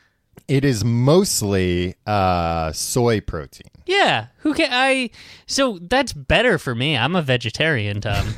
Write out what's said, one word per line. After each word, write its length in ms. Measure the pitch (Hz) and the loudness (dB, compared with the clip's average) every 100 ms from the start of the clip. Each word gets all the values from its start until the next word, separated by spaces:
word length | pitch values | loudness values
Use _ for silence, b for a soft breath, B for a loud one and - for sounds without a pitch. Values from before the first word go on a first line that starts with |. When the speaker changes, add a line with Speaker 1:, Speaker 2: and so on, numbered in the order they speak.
| _ _ _ - - | _ _ _ -16 -2
Speaker 1:
it 180 | 139 | 0
is 180 | 139 117 | 2 2
mostly, 1080 | 117 117 127 170 202 - 101 98 92 87 90 - - | 0 2 4 4 4 0 0 2 2 0 -2 -6 -4
uh, 640 | 104 92 87 85 82 80 | 0 2 2 0 -2 -4
soy 480 | 78 - - 120 110 | -4 -4 0 2 0
protein. 500 | - 104 69 - - - | -2 -10 -12 -16 -20 -14
Speaker 2:
Yeah, 420 | - 392 311 135 113 _ | -2 0 2 0 -4 _
who 160 | 302 | -4
can 140 | 294 302 | 0 0
I? 400 | 247 262 262 247 B B B - | 0 0 0 -2 B B B -6
So 320 | - 269 190 | -2 0 -2
that's 320 | 175 254 254 | -2 0 0
better 440 | 151 135 160 240 175 | -4 0 2 2 0
for 180 | - 117 | -2 -2
me. 200 | 135 143 | 0 0
I'm 200 | 123 185 | 0 0
a 60 | |
vegetarian, 760 | 143 127 117 - 160 143 104 101 | 0 -2 -2 -2 0 0 -2 -4
Tom. 260 | 107 101 101 | -2 -2 -2